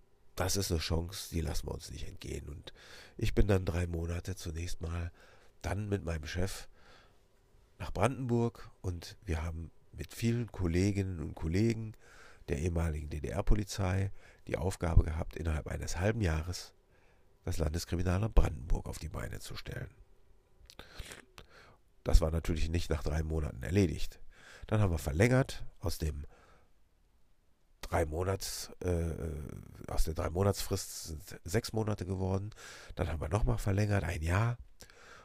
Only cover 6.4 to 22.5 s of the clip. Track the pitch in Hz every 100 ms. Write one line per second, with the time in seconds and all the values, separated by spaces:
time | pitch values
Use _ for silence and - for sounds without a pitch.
6.4 | 95 - - - - - - - _ _
7.4 | _ - - - - - - 135 127 120
8.4 | 117 - - - 92 87 - - - 78
9.4 | 82 82 80 - - 87 - - 117 120
10.4 | 113 - 87 87 98 101 95 87 76 -
11.4 | 80 90 113 113 110 - - - - -
12.4 | - 67 87 82 82 76 76 78 69 90
13.4 | - 104 101 - 92 95 98 - - -
14.4 | - - 90 - 85 85 82 80 - -
15.4 | 80 76 - 73 - 82 101 113 92 78
16.4 | 85 87 - - _ _ - - - _
17.4 | - 87 78 85 - 87 90 92 - -
18.4 | 76 78 - - - - 78 67 58 -
19.4 | - - - - - - - - - -
20.4 | _ - - - - - - - - -
21.4 | - - - - _ _ - - 80 82
22.4 | -